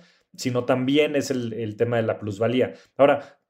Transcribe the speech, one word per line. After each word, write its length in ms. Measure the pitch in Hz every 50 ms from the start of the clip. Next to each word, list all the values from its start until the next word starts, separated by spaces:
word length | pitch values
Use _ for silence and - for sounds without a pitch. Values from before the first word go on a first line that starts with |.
| - _ _ _ _ _ _
sino 300 | - - 131 120 123 123
también 500 | - 131 127 127 131 143 147 147 147 147
es 160 | 143 123 -
el, 220 | 135 127 120 113 107
el 240 | 110 113 110 107
tema 200 | - 117 113 120
de 60 | 117 113
la 140 | 110 104
plusvalía. 560 | - 107 107 98 98 113 113 123 127 117 98 - - - _ _
Ahora, 420 | - 135 143 143 120 - - - _ _